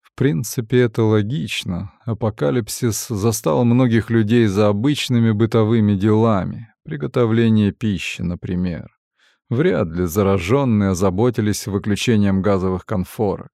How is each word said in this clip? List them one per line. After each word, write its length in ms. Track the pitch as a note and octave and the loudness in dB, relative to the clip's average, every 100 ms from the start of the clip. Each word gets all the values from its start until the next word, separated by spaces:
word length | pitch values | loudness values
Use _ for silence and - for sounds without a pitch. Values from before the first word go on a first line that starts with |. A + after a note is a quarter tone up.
В 140 | _ - | _ -2
принципе, 640 | C3 D#3+ B2 - A2 B2+ | 0 0 -6 -8 -2 0
это 220 | B2 - | 0 0
логично. 880 | A2 G#2+ G#2 D3 - - - F2 F#2 _ | 2 2 0 -6 -6 -8 -6 -6 -8 _
Апокалипсис 1000 | - A2+ A2 G#2 D3 C3 G#2+ - B2 G#2 - | -10 -4 -4 -2 -2 -2 -4 -4 -4 -4 -6
застал 560 | G#2+ G#2+ G#2+ - D3 | -2 -2 -2 -2 0
многих 460 | A#2+ A#2+ C3 A2+ - | 2 4 4 2 2
людей 360 | A2+ G#2 A#2+ A2+ | 0 2 4 4
за 220 | F#2+ G#2 | 4 2
обычными 640 | G2+ B2+ D3 - B2 A2+ | 2 0 -2 0 2 2
бытовыми 640 | G#2+ A2+ A2+ G#2+ A#2 G#2 | 2 2 2 2 4 2
делами, 800 | G2+ G#2 G#2+ A2+ G2+ F2+ - A2+ _ | 2 2 4 4 0 -2 -8 -16 _
приготовление 880 | - D#3 C#3 C3 A#2 A2+ A#2 A2 G2+ | -12 -8 -6 0 2 2 4 4 2
пищи, 500 | - A2 F#2+ - - | 0 -4 -4 -6 -8
например. 680 | F2 F2 - F2+ F2+ E2 - _ _ _ _ _ _ | -6 -6 -6 -4 -4 -6 -12 _ _ _ _ _ _
Вряд 400 | A#2+ C3 - F2+ | -2 0 0 -2
ли 180 | E2 F2+ | -2 -2
зараженные 840 | F2 G2 G2 F2 C3 C#3 G#2+ G2 | 0 2 0 0 0 2 2 2
озаботились 760 | F2+ G2 F#2 B2 A#2 G#2+ G2+ - | 0 0 0 0 0 -2 -2 -4
выключением 760 | G2 A2 G2+ - A2 G2+ F#2+ | -4 -2 -4 0 2 2 0
газовых 440 | F#2+ G2 F#2 F#2 - | 0 0 0 -4 -4
конфорок. 640 | G2 F2+ - G#2+ E2+ - | -6 -6 -4 -4 -4 -10